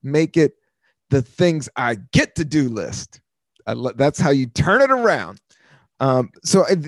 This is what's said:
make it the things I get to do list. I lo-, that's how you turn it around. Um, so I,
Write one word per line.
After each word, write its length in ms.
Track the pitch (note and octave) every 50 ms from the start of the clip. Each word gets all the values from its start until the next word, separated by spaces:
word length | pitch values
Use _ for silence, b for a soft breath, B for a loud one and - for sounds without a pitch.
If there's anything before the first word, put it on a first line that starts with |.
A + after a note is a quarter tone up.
| -
make 320 | C3+ C#3+ D3+ E3 D#3+ -
it 220 | F3 D3+ C#3 - _ _ _ _ _ _ _ _ _ _ _
the 100 | C#3+ C#3
things 480 | B2 - _ - F3+ F3 D#3+ D#3 B2+ - - B2
I 180 | B2+ A#2+ A#2 G2 - -
get 240 | - E3+ D#3 - _
to 80 | E3 E3
do 240 | C3+ B2+ D3+ C#3 B2
list. 540 | A2+ G#2 E2+ A#1+ - - - - - - _ _ _ _ _ _ _ _ _ G#2+
I 60 | A#2
lo-, 200 | A#2+ B2 B2 A#2
that's 240 | A#2 C3+ D3 - -
how 120 | - D3
you 160 | C#3+ C3+ C3 A#2+
turn 340 | - - C#3+ F3 G3+ B3+
it 100 | C#4 C4
around. 480 | C4 B3 A#3 G#3 E3 A#2+ F#2 E2 G2+ - _ b b b b b b b b b _ -
Um, 300 | B2+ C3+ B2+ B2+ B2 - - _ -
so 220 | - - F#3+ D#3+
I, 100 | - F#3+ E3+ D3